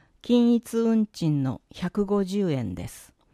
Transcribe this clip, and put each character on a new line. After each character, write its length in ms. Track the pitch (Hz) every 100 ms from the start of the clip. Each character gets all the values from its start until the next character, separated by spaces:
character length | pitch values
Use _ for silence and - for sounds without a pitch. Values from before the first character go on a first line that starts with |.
| _ _
均 320 | - 240 233
一 240 | 233 - 226
運 300 | 226 226 214
賃 340 | - 165 143
の 200 | 131 107 -
百 320 | - 180 - 196
五 200 | 202 185
十 260 | 202 190
円 240 | 131 104 87
で 140 | 113
す。 240 | - - _ _